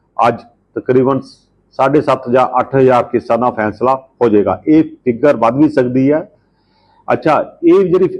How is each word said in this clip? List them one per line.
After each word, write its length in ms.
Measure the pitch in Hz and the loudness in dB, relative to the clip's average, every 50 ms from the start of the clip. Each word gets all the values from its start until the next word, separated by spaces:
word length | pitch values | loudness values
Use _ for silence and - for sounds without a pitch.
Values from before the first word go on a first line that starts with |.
| _ _ _ - 113 120 | _ _ _ -2 -2 -2
ਅੱਜ 120 | 117 113 - _ _ _ _ _ - | -2 -4 -8 _ _ _ _ _ -14
ਤਕਰੀਬਨ 460 | 117 - - 127 131 127 131 139 135 135 - - _ _ _ _ _ _ _ _ | -12 -4 -2 0 0 2 0 -2 -4 -6 -10 -20 _ _ _ _ _ _ _ _
ਸਾਢੇ 280 | - 135 135 143 151 | -2 -2 0 0 0
ਸੱਤ 300 | - - 131 - - 123 | 0 0 -2 -2 -2 -2
ਜਾਂ 300 | 120 131 127 123 127 127 | 0 0 0 0 0 -4
ਅੱਠ 160 | 120 - - | -4 -2 0
ਹਜ਼ਾਰ 260 | 135 131 127 127 123 120 | 2 2 4 2 2 0
ਕੇਸਾਂ 360 | 120 - 117 - - 117 113 | 0 -4 -6 -2 -2 -2 0
ਦਾ 120 | 123 123 | 0 -2
ਫੈਸਲਾ 440 | 120 117 107 104 101 - 113 123 135 135 - _ _ - - | -2 -2 -4 -4 -4 -4 -2 -2 -2 -2 -6 _ _ -2 0
ਹੋ 60 | - | 2
ਜਾਏਗਾ। 340 | - 104 98 98 92 92 - - | 2 2 2 0 -2 -4 -2 0
ਇਹ 160 | 156 160 156 | 2 2 2
ਫਿਗਰ 520 | - - - - 123 117 113 - - 143 | 0 -6 -10 -6 -4 -4 0 0 0 0
ਵੱਧ 200 | 110 113 117 120 | 2 0 -2 0
ਵੀ 120 | 139 156 147 | 2 0 0
ਸਕਦੀ 440 | - 139 127 123 123 131 131 139 147 | 2 0 -2 -2 0 0 0 0 0
ਹੈ। 200 | 156 185 - _ _ _ _ _ _ _ _ _ _ _ _ _ _ _ - 117 | -2 -4 -8 _ _ _ _ _ _ _ _ _ _ _ _ _ _ _ -4 -4
ਅੱਛਾ, 460 | 110 - 170 147 131 - - - - - | -2 0 0 0 0 -2 -4 -8 -2 2
ਇਹ 200 | 170 175 190 196 | 2 4 4 2
ਜਿਹੜੀ, 240 | 180 165 185 185 170 190 - | 2 0 0 0 0 -2 -2